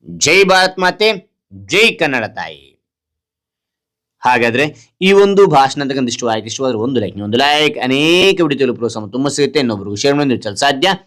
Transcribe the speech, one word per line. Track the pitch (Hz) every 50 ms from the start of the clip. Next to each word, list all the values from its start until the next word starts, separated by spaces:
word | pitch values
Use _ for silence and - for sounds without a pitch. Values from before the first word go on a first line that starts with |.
| _
ಜೈ | 73 87 85 - 143 170 190 196
ಭಾರತ್ | 185 185 185 185 180 185 190
ಮಾತೆ, | 180 180 180 - 214 220 214 185 _ _ _ _ _ _
ಜೈ | 98 98 101 95 156 196 226 226 -
ಕನ್ನಡ | - 170 147 135 123 110
ತಾಯಿ. | 101 - 98 85 80 80 71 69 69 _ _ _ _ _ _ _ _ _ _ _ _ _ _ _ _ _ _ _ _ _ _ _ _ _ _ _ _ _ _
ಹಾಗಾದ್ರೆ | - 120 123 120 117 117 113 123 147 151 147 - _ _ _ _
ಈ | 185 190
ಒಂದು | 196 196 202 202 202 196 196
ಭಾಷಣ | 175 151 139 135 135 - 147
ಅಂತಕ್ಕಂಥ | 143 131 139 143 131 120 117
ಇಷ್ಟವಾಯ್ತು, | - 123 117 110 110 104 113
ಇಷ್ಟವಾದ್ರೆ | - - 135 127 120 107
ಒಂದು | 110 131 139 120
ಲೈಕ್, | 104 90 95 98 104 104
ಒಂದು | 107 123 139
ಲೈಕ್, | 143 147 151 151 147 147 -
ಅನೇಕ | 123 127 131 139 151 160 175 180 180 196 185 -
ವಿಡಿಯೋ | 170 156 143 123
ತಲುಪುವ | 135 123 117 -
ಪ್ರೋತ್ಸಾಹ | 120 113 - 113 107 101 107
ತುಂಬ | 127 139 143
ಸಿಗುತ್ತೆ. | 143 147 143 139 - 156
ಇನ್ನೊಬ್ರಿಗೂ | 131 117 107 98 98 101 101
ಶೇರ್ | 104 - 143 143
ಮಾಡಿ, | 147 147 139
ನೀವು | 120 107 - 107 101
ಸಾಧ್ಯ | - 139 139 139 131 151 190 185 180 _